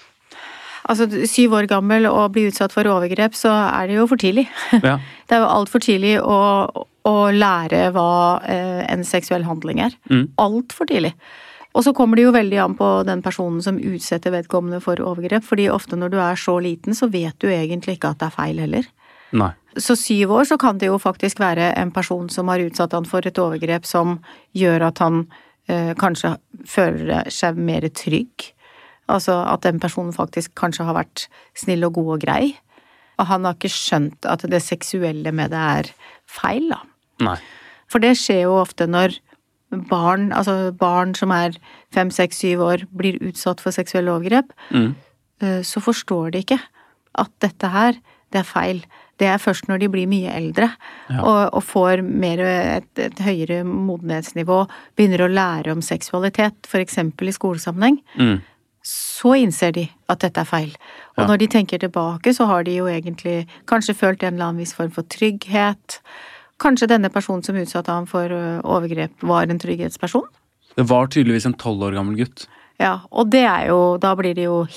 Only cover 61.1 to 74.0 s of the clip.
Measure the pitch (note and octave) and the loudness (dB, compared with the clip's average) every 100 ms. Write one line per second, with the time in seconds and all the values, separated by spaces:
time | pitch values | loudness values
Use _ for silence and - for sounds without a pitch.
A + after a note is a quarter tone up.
61.1 | - G#3 G#3 G#3+ A3 F#3+ F3 F#3 F3 E3 | -2 2 4 4 2 2 -2 -4 -2 -4
62.1 | E3+ A#3+ B3+ A3 F3+ E3+ F3+ F3+ E3 E3+ | -2 0 2 2 2 0 -2 -2 -4 -6
63.1 | E3+ F3 E3+ E3+ - - A3+ G#3+ G3+ F#3+ | -8 -6 -6 -6 -14 -2 0 0 0 0
64.1 | F#3+ F#3 F3 E3+ E3+ E3+ - E3 E3 E3 | 0 -2 -4 -4 -6 -8 -6 -6 -6 -10
65.1 | - G#3+ G3+ F#3+ G3+ G3+ G3+ - - - | -2 -2 -2 -4 0 0 -2 -10 -20 -20
66.1 | - - - _ - D4 B3+ A#3 A3+ F#3+ | -20 -20 -20 _ -2 2 4 4 4 2
67.1 | G3+ G3 F#3 E3+ F#3+ F3 F3 F3 F3 F3 | -2 -4 -4 -4 -4 -4 -4 -4 -4 -4
68.1 | F#3 F3 F3 E3+ E3+ F3+ F3+ E3+ D#3+ D#3 | -4 -2 -4 -4 -6 -2 -2 -2 -4 -6
69.1 | - E3+ E3+ E3+ E3+ F3 F3 E3+ - F3+ | -6 0 0 0 -2 -4 -6 -6 -6 -4
70.1 | B3 - _ _ _ _ - A#2+ B2 C3+ | -2 -4 _ _ _ _ -2 2 4 2
71.1 | D3 A#2+ A2+ B2 A#2+ A#2+ G2+ G2+ G2 G2 | 2 2 2 0 -4 -4 -4 -2 -2 -2
72.1 | G#2+ B2+ - - - _ - F#3+ F#3 F#3 | -2 -4 -8 -20 -20 _ -2 -2 -2 -4
73.1 | - A3 C4 A#3+ F3+ - F3+ F3+ F3+ | -2 4 4 4 2 2 2 2 2